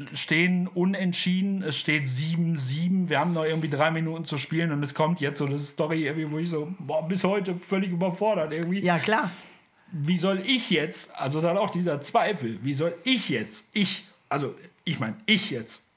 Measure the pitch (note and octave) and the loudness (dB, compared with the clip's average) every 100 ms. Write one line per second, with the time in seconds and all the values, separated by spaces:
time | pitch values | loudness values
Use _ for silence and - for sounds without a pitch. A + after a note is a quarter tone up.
0 | C#3 C#3+ - D#3 F3+ F3+ F3+ F3+ F#3 G3 | -8 -6 2 4 4 4 0 2 2 2
1 | F#3 F3 - F3+ G3 G3 D#3+ C#3 - D3+ | 0 0 2 2 2 0 -2 -2 0 0
2 | C3+ B2+ D#3 E3 E3+ D#3+ B2+ C#3+ F3 F#3+ | 0 -2 0 2 2 0 -2 0 2 2
3 | F3 C#3+ E3 E3 D#3 D#3+ D#3+ C#3 D#3 E3 | 2 2 2 2 0 0 0 2 2 2
4 | E3 D#3+ D#3+ D3 - D#3+ E3+ D3 C#3+ - | -2 -4 -4 -4 -2 -2 0 0 -2 0
5 | D#3+ F3 C#3 C#3+ C#3+ C#3+ C#3+ - D#3 D#3+ | 0 2 -2 -2 -2 -2 -4 -2 -2 0
6 | D3 D#3+ D#3 D3+ E3+ D#3+ D#3 F#3 C#3 D#3 | -2 -2 -2 -2 -2 -2 -4 -6 -4 -2
7 | D#3+ F#3 F#3 G#3 F#3+ F3+ - G3 G3 F3 | 0 0 2 2 0 -4 -2 -2 0 0
8 | F#3+ F3 G#3+ G3+ D#3 D#3 E3+ G3 F3+ E3+ | 0 0 0 2 0 -2 -2 0 2 2
9 | C3+ G#3+ F#3 - - - _ _ - E3 | 2 2 0 -6 -16 -20 _ _ -10 -4
10 | D3 F3+ F#3 F#3+ F#3+ C4 - D#3 D3 - | 0 2 2 0 2 0 2 0 0 -4
11 | - - C3+ D3+ E3+ F#3+ G#3 F3 F3 C#3+ | -8 -6 -2 0 2 2 0 0 0 -2
12 | - A#3 F3+ G3 A#2+ G#2 A#2+ C#3 E3 E3+ | 0 2 2 0 -4 -4 -4 0 0 0
13 | B3 B3+ F#3+ B2 G#2+ - - G#3+ G3 - | 0 0 2 -2 -2 -10 -6 0 0 0
14 | - _ - C#3+ C3+ - - _ - D#3 | -8 _ -4 -2 -2 -6 -16 _ -6 -4
15 | A2 - - G#3+ - B2+ A2 - - | -4 -4 0 2 0 -6 -6 -10 -12